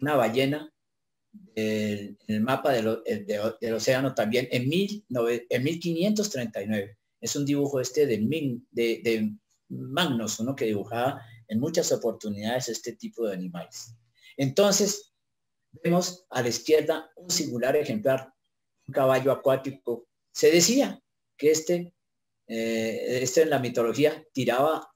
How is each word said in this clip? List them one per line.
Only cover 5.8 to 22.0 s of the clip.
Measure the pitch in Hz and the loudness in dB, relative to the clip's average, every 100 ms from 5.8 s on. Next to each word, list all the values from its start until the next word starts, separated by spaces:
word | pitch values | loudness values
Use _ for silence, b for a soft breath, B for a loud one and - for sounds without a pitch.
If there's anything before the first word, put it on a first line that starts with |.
| 170 165 196 214 208 | -4 0 0 0 -2
treinta | 131 117 110 | -4 -6 -6
y | 101 | -4
nueve. | 107 98 - _ _ | -4 -4 -12 _ _
Es | 117 147 | -8 -4
un | |
dibujo | 143 143 139 139 | 0 0 0 0
este | 123 - 143 | -2 2 2
de | 107 | 2
Min-, | 110 160 143 120 - | 0 0 -2 -6 -8
de, | 117 117 113 | -2 0 0
de | 117 113 107 107 _ _ - | 0 0 0 -4 _ _ -14
Magnus, | 127 127 143 175 117 107 - | -12 -6 -2 0 -2 -4 -4
uno | 117 135 | -4 -2
que | |
dibujaba | 113 104 98 117 127 143 B B - | -2 -2 -4 -2 -2 -4 B B -6
en | 110 | -4
muchas | 147 170 160 | -2 0 0
oportunidades | - 117 101 107 101 104 123 127 | 0 -2 -4 -8 -6 -4 -4 -4
este | 110 - | -8 -10
tipo | 110 113 - 113 | -12 -12 -6 -6
de | |
animales. | 92 92 85 85 - - - _ B B - | -4 -8 -10 -12 -16 -20 -20 _ B B -4
Entonces, | 139 135 202 196 202 - - _ _ _ _ _ _ - | -2 4 4 4 0 -2 -10 _ _ _ _ _ _ -6
vemos | 165 175 180 - - | 0 0 0 -6 -10
a | 127 | -4
la | 120 | -2
izquierda | 113 - 156 151 156 - - | -2 2 2 4 -2 -4 -16
un | 175 | -6
singular | 170 143 120 127 147 | -4 -2 -2 0 0
ejemplar, | 143 110 131 131 - _ _ _ _ _ - | 0 0 0 0 -2 _ _ _ _ _ -6
un | |
caballo | 139 135 131 135 | 2 4 4 4
acuático. | 127 139 135 139 131 - 117 - _ _ | 2 2 0 -2 -10 -6 -6 -8 _ _
Se | - 151 | 4 6
decía | 170 170 254 220 - _ _ _ - | 8 6 4 2 -2 _ _ _ 0
que | 147 | 4
este, | 156 - 175 175 _ | 4 2 -2 -2 _